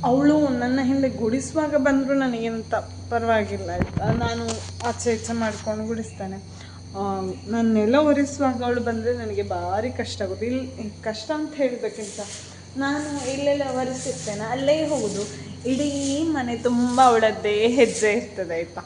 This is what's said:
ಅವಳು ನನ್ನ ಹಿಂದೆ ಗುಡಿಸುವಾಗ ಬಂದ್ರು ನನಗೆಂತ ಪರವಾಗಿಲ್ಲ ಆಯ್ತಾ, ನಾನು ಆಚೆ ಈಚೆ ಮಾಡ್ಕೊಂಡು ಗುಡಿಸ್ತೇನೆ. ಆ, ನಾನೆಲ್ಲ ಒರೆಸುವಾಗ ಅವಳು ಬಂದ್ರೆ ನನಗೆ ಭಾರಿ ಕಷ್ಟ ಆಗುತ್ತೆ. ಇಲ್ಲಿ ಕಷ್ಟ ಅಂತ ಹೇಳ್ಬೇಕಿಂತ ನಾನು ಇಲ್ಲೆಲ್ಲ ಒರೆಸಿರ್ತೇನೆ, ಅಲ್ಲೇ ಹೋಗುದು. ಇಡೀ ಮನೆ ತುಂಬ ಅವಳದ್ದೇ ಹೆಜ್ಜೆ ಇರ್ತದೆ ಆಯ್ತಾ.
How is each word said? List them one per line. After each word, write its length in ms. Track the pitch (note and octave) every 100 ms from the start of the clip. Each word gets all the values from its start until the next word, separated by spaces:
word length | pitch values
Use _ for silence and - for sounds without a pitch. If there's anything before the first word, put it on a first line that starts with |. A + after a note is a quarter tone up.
ಅವಳು 440 | B3+ C4 D4 D4+ D4
ನನ್ನ 320 | B3 B3 C4
ಹಿಂದೆ 260 | B3+ C#4 C4+
ಗುಡಿಸುವಾಗ 680 | - A3 C4 C4 D#4+ D4+
ಬಂದ್ರು 400 | C#4+ C4+ C4+ C4+
ನನಗೆಂತ 600 | C#4 C4 A#3 A3+ A3+ - A3 - - -
ಪರವಾಗಿಲ್ಲ 600 | A#3 A3+ A3 G3+ G3+ F#3
ಆಯ್ತಾ, 420 | F3+ F3 - G3+
ನಾನು 360 | A3+ A#3 A#3 A3+ A3 - - A#3+
ಆಚೆ 260 | A#3 A#3+
ಈಚೆ 180 | A3+ -
ಮಾಡ್ಕೊಂಡು 540 | A#3 A3 G#3 A3 G#3+ A3
ಗುಡಿಸ್ತೇನೆ. 500 | A3+ A3 - F#3+ G3 - - - - - G3
ಆ, 240 | G3 G3 F#3 F#3 -
ನಾನೆಲ್ಲ 460 | A3+ A3+ A3 G#3+ C4+
ಒರೆಸುವಾಗ 680 | D4+ C#4+ C#4 - C4+ A#3
ಅವಳು 160 | B3 A#3+
ಬಂದ್ರೆ 340 | A#3 A3+ A3
ನನಗೆ 280 | A#3+ A3 G3+
ಭಾರಿ 500 | G3+ F3+ F3 G3 B3
ಕಷ್ಟ 300 | B3 A3+ -
ಆಗುತ್ತೆ. 240 | G3 F#3+ A3+
ಇಲ್ಲಿ 560 | B3+ B3+ - G#3+ -
ಕಷ್ಟ 260 | A3 G#3+ -
ಅಂತ 200 | D4+ D4+
ಹೇಳ್ಬೇಕಿಂತ 680 | C#4+ C4+ A#3+ G#3+ - G3+ - G3+ - - - - C4
ನಾನು 560 | C#4 D4 D4+ C#4+ B3+
ಇಲ್ಲೆಲ್ಲ 300 | C#4 C#4+ C#4+ C4+
ಒರೆಸಿರ್ತೇನೆ, 680 | B3+ B3+ B3+ C4+ - - G3+
ಅಲ್ಲೇ 480 | A3 B3+ C4+ D#4 D#4
ಹೋಗುದು. 340 | C#4+ G#3+ F#3+ G#3 - - - A#3+
ಇಡೀ 540 | C4 D4 C#4 C#4 C#4
ಮನೆ 340 | E4 D4 B3 A#3
ತುಂಬ 440 | A#3+ A#3+ B3 B3
ಅವಳದ್ದೇ 680 | C4 A3+ A3 G#3 G#3 G#3 A3+
ಹೆಜ್ಜೆ 440 | B3+ A3+ - G#3+
ಇರ್ತದೆ 420 | G#3+ A#3+ - F3
ಆಯ್ತಾ. 260 | E3 E3+ F3+